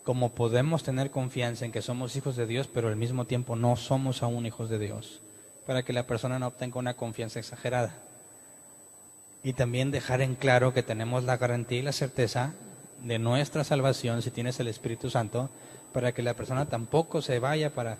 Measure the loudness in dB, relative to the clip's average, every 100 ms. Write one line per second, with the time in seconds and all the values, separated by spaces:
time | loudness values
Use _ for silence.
0 | 0 2 2 2 2 4 4 2 0 -2
1 | -2 -2 -4 -2 -2 -2 -4 -4 -4 -4
2 | -4 -4 -4 -2 0 0 0 0 0 0
3 | 0 -2 0 -2 0 2 4 2 2 0
4 | 2 0 -2 -2 -4 -4 -4 -2 -2 -6
5 | -10 -18 -20 -20 -20 -18 -2 -2 0 -2
6 | 0 -2 0 -2 -4 -4 -6 -4 -4 -4
7 | -6 -4 -6 -6 -10 -6 -2 2 0 -2
8 | -20 -20 -20 -20 -20 -20 -20 -20 -20 -20
9 | -20 -20 -20 -8 -6 0 2 2 2 0
10 | 0 2 2 2 6 6 6 4 0 -2
11 | 0 0 2 2 2 0 0 -2 0 -2
12 | -2 2 2 2 -2 -4 -16 -18 -20 -12
13 | -2 0 4 4 2 0 2 4 4 4
14 | 0 0 -2 -2 -4 -2 -2 -2 -6 -4
15 | 0 0 0 -2 -4 -8 -20 -20 -6 0
16 | 0 0 -2 -2 -2 -2 0 -2 2 0
17 | 2 -2 0 0 2 2 0 -2 -4 -6